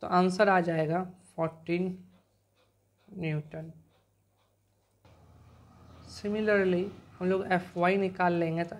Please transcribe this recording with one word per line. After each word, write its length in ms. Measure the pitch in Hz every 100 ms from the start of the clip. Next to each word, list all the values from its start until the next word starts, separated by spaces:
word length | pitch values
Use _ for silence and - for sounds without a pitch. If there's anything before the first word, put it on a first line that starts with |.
तो 60 | -
आंसर 420 | 180 185 185 202
आ 100 | 185
जाएगा 420 | 170 165 156 175 185 - _ -
फोर्टीन 600 | 160 - - 175 185 185 - _ _ _ _ _ _ _ _ _ _
न्यूटन। 640 | 196 160 151 151 160 160 - _ _ _ _ _ _ _ _ _ _ _ _ _ - - - - - - - - - -
Similarly 720 | - 208 214 214 202 185 175 196 - - -
हम 100 | 180
लोग 160 | 190 196
एफ़ 240 | 180 180 175
वाई 180 | 180 196
निकाल 360 | 190 185 180 170
लेंगे 240 | 165 165
तो 120 | 170